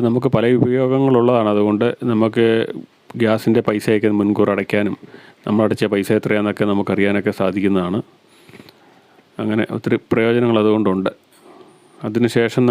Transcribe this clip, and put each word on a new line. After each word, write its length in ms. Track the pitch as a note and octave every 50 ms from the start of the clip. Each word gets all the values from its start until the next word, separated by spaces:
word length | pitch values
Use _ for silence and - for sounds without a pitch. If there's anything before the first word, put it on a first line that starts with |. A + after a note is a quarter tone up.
| A#2+
നമുക്ക് 240 | A#2 A#2 B2+ B2 C3+ -
പല 160 | A2 A2+ A#2+ B2+ B2
ഉപയോഗങ്ങളുള്ളതാണ്. 920 | A#2+ B2 B2 C3 C3 B2+ C3 C3+ C3+ C3+ C3 A#2+ A#2 A#2+ B2+ A#2 A2 G#2 G#2
അതുകൊണ്ട് 320 | G#2 G#2 G#2+ G#2 G#2 A#2 A#2+ A#2+ - C3 B2+
നമുക്ക് 340 | A#2 G#2+ A2+ A2+ A2+ A#2+ A#2 A2+ A2+ A2+ A2+ - - - - - _ _ _ - - B2
ഗ്യാസിൻ്റെ 400 | A2+ A2 A2 G#2+ - B2 A2+ A#2+ G#2+ -
പൈസയൊക്കെ 420 | G#2+ G#2+ - - A2 G#2 G#2 A2 G#2 G2+
മുൻകൂർ 300 | G2+ G2+ G#2 G2+ G#2 G2+ G2+
അടയ്ക്കാനും 420 | G2 G2 - - G#2 G#2 G2+ - - - - - - - - - _ - A2
നമ്മളടച്ച 420 | G#2+ G#2+ A2 G#2 A#2 - A2+ G2+ G#2
പൈസ 180 | G2+ G2 - A2 G#2
എത്രയാണെന്നൊക്കെ 480 | - G#2 G#2+ G#2 G#2 G#2 G2 - G#2+ G#2
നമുക്കറിയാനൊക്കെ 640 | G2+ G2+ G2+ - G2 G2 G2 G2+ G2+ G2+ F#2+ G#2+ G2 -
സാധിക്കുന്നതാണ്. 600 | F#2+ F#2+ F2+ G2+ F#2+ G2 G2 F#2 F2+ F2 F#2+ A#2 - _ _ _ _ _ _ _ _ - - - - - - _ _ _ _ _ _ _ _ _ _ _ _ -
അങ്ങനെ 240 | A2 G#2+ G#2+ G#2+ G#2+ - A#2 A2+
ഒത്തിരി 220 | - A#2 A#2 A2+ - - -
പ്രയോജനങ്ങൾ 460 | A#2 A2+ A#2 A#2 A#2+ B2 A#2+ A2+ G#2+ G#2
അതുകൊണ്ടുണ്ട്. 480 | G#2+ G#2+ A2 G#2+ G2+ F#2 F#2+ F#2+ - - - _ _ _ _ - - - - - - - _ _ _ _ - - A#2
അതിനുശേഷം 580 | G#2+ A2+ A#2+ A2+ - B2 A#2 A2+ - - B2 A#2+